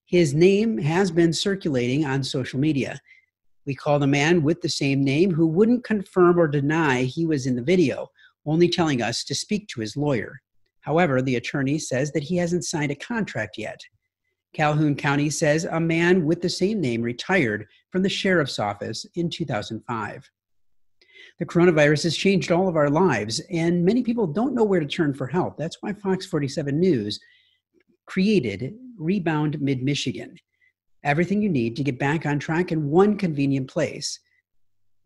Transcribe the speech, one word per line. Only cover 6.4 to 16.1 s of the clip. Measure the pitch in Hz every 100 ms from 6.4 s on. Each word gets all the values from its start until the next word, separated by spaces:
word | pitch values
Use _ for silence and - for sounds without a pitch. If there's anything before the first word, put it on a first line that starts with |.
| 160
deny | 147 143 160 151 127
he | 131 160 165
was | 147 131
in | 123
the |
video, | 120 185 135 98 - _ _ _ 147
only | 160 175
telling | 175 160 127
us | 110 120 -
to | 139
speak | - 208 208
to | 123
his | 107 139
lawyer. | 147 120 - - _ _ _ _
However, | 143 160 175 131
the | 131 120
attorney | - 147 135 156
says | - 127 147
that | 170
he | 147 180
hasn't | 170 175 -
signed | 160 147
a | 139
contract | - 233 180 123 104 -
yet. | 107 90 - _ _ _ _ _ _ -
Calhoun | 151 151 151 139
County | 147 143 151
says | 147 147 156 175
a | 165
man | 165 165 175